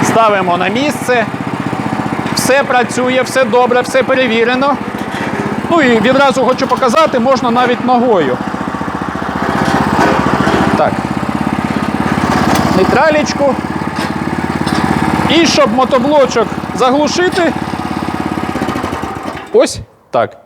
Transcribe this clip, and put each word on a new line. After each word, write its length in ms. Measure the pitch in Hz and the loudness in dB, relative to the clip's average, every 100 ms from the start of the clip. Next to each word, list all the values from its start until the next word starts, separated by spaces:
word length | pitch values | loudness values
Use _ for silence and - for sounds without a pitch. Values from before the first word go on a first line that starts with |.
Ставимо 540 | - 220 226 202 185 175 | 0 2 4 2 0 0
на 100 | 185 | 0
місце. 580 | 214 294 254 - 247 214 - - - - - - - - - - | 0 -2 -2 -2 0 0 -4 -6 -6 -6 -4 -4 -4 -4 -4 -4
Все 300 | - - 262 | -2 0 2
працює, 580 | 262 247 233 240 254 254 | 2 0 0 0 0 0
все 240 | 254 262 254 | 0 0 2
добре, 360 | 233 247 247 | 2 4 2
все 220 | - 262 | 2 0
перевірено. 760 | 247 262 254 226 233 254 277 285 - - - - - - - - - | 2 2 2 2 2 2 0 0 -4 -8 -8 -6 -6 -4 -4 -4 0
Ну 120 | 339 | 2
і 180 | 269 226 | 4 4
відразу 460 | 214 269 277 262 247 | 4 4 4 2 0
хочу 220 | 262 262 | 0 0
показати, 520 | 262 254 262 311 269 | 0 2 4 2 2
можна 320 | 233 262 254 | 2 2 2
навіть 340 | 233 247 240 240 | 2 2 0 2
ногою. 520 | 247 247 202 143 123 - - - - - - - - - - - - - - - - - - - - - - - - | 2 4 2 2 -2 -4 -6 -6 -6 -6 -6 -6 -6 -6 -4 -2 0 0 0 0 2 2 2 0 0 0 2 2 2
Так. 140 | 139 - - - - - - - - - - - - - - - - - - 185 | 0 0 -4 -4 -4 -4 -2 -2 -2 -2 -2 -2 -2 0 0 0 2 2 2 2
Нейтралічку. 760 | 180 214 311 302 277 - 285 233 - - - - - - - - - - - - - - - - - | 2 4 4 2 0 0 0 0 -4 -6 -6 -6 -6 -4 -4 -4 -4 -4 -2 0 0 0 0 0 2
І 160 | 294 330 | 4 4
щоб 280 | - 269 | 4 2
мотоблочок 720 | 226 262 277 247 302 262 240 214 - - - | 2 2 2 2 4 2 2 -2 -2 -6 0
заглушити, 800 | 254 269 294 - 359 381 330 - - - - - - - - - - - - - - - - - - - - | 2 2 2 2 0 2 0 -2 -6 -6 -6 -4 -4 -4 -4 -4 -4 -4 -4 -4 -4 -6 -8 -8 -10 -10 -2
ось 260 | 214 262 - - _ _ | 2 2 -2 -12 _ _
так. 280 | 127 107 - | -2 -2 -4